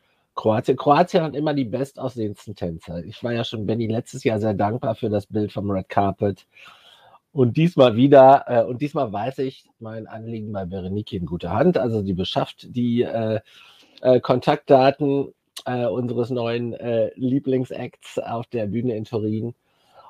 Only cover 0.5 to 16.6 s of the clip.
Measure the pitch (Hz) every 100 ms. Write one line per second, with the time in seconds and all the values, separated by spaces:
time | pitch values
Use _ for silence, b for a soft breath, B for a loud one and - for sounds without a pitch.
0.5 | 110 - 131 147 143 180 185 156 135 156
1.5 | 143 117 139 139 - 127 120 107 104 -
2.5 | 101 90 82 - 85 82 - 120 117 117
3.5 | 113 104 110 110 110 - 135 120 107 110
4.5 | 101 104 120 123 107 110 104 - 107 104
5.5 | 110 101 95 - - 101 95 101 95 _
6.5 | b b b b b b b _ 147 123
7.5 | 151 165 151 123 110 139 139 131 139 127
8.5 | 120 113 123 147 156 120 101 120 139 135
9.5 | - _ _ 113 110 107 113 113 113 107
10.5 | 101 90 95 90 104 - 98 110 - 87
11.5 | 104 175 170 247 113 98 90 92 139 -
12.5 | - - 123 120 120 117 113 110 107 b
13.5 | b b b b b 127 123 - 127 156
14.5 | 147 - 131 135 - 143 139 135 - _
15.5 | - 131 123 120 120 123 117 117 123 117
16.5 | 120